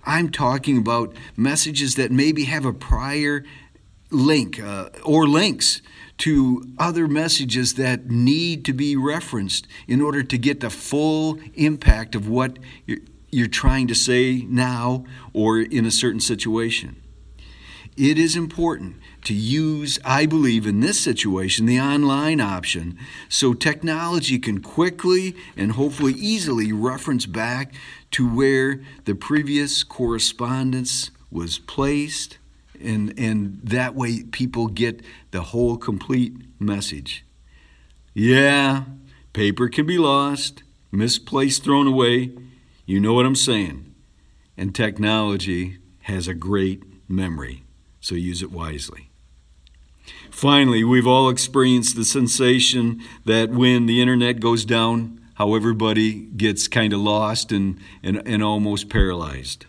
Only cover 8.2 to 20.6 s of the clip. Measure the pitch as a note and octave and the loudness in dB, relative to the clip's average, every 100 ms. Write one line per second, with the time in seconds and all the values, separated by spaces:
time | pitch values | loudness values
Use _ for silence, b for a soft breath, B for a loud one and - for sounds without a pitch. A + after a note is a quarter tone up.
8.2 | B2 D3+ E3+ D#3+ - B2+ C#3+ C#3 C3+ D#3 | 4 4 0 -4 -4 -2 0 0 -2 -4
9.2 | E3+ A#2 G2 - - B B B2 D3 C#3+ | -6 -6 -4 -6 -8 B B 0 0 -2
10.2 | C3 C3 B2 C#3+ A#2 - - C#3+ D3+ D#3 | -2 0 0 -2 -6 -8 -4 0 0 0
11.2 | D#3 D#3 B - D3+ D3+ - A2 A2+ A2+ | -2 -4 B 0 0 2 4 4 2 -6
12.2 | G#2 A#2+ B2+ B2+ B B - A#2 - - | -2 0 -2 -6 B B -10 -10 -12 -20
13.2 | - C3+ A2+ - C3 C3 B2 A2+ - B2 | -6 -2 0 2 2 2 2 0 2 4
14.2 | B2+ B2+ B2 B2 B2+ B2 A#2+ B2+ B2+ B | 4 0 0 0 0 -2 -2 -4 -6 B
15.2 | B G#2+ G#2+ A2+ A2+ A#2+ A2+ G2+ B2 A2+ | B 0 2 2 2 0 0 2 0 0
16.2 | - A2 A2+ A2 A#2 - - - - - | -2 -2 -2 -2 -2 -4 -6 -16 -20 -20
17.2 | - - B B B B B - C#3 D3+ | -20 -20 B B B B B 0 2 4
18.2 | E3 E3+ E3 E3 E3+ C#3+ F#2 - B B | 2 0 -4 -2 -2 -2 -10 -14 B B
19.2 | - G#2 A2 C#3+ D#3 D3+ D3 - B2+ C3+ | -6 -4 0 0 0 -2 -4 -6 -2 0
20.2 | D3 D#3 C3+ A2+ | 2 2 2 2